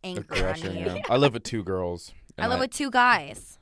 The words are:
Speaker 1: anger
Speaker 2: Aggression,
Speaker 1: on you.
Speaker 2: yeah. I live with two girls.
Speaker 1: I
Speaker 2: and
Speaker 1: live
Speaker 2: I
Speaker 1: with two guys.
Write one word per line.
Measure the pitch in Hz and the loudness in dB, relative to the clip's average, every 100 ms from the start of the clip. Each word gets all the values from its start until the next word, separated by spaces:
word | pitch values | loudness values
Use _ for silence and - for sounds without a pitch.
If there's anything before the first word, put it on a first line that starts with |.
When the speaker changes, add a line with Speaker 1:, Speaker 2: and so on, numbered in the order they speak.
Speaker 1:
anger | - - | -8 -8
Speaker 2:
Aggression, | - - 95 92 101 | -4 -2 0 -2 -4
Speaker 1:
on | 92 | -4
you. | 90 90 | -4 -4
Speaker 2:
yeah. | - | 2
I | 123 | 4
live | 143 | 4
with | 117 | 4
two | - 113 | -6 -6
girls. | 92 92 90 87 - - - - | -2 -2 -2 -4 -12 -20 -20 -4
Speaker 1:
I | |
Speaker 2:
and | 233 | -2
Speaker 1:
live | 247 | 0
Speaker 2:
I | |
Speaker 1:
with | 262 | -2
two | - 285 | -2 0
guys. | 247 247 220 143 - - - | 4 6 4 0 -14 -16 -20